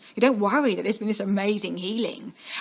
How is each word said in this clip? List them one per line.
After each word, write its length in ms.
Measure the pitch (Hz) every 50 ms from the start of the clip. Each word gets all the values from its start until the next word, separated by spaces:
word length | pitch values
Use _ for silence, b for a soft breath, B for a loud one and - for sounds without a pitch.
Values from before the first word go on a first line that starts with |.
| B B B
They 60 | 202
don't 180 | 233 269 254 208
worry 340 | 202 196 240 294 285 233 180
that 80 | 180 180
there's 140 | 202 220
been 120 | - 208 214
this 100 | 208 -
amazing 580 | 202 190 202 196 196 208 214 202 190 175 170
healing. 560 | 180 185 196 220 240 214 - - - - - B B B B B B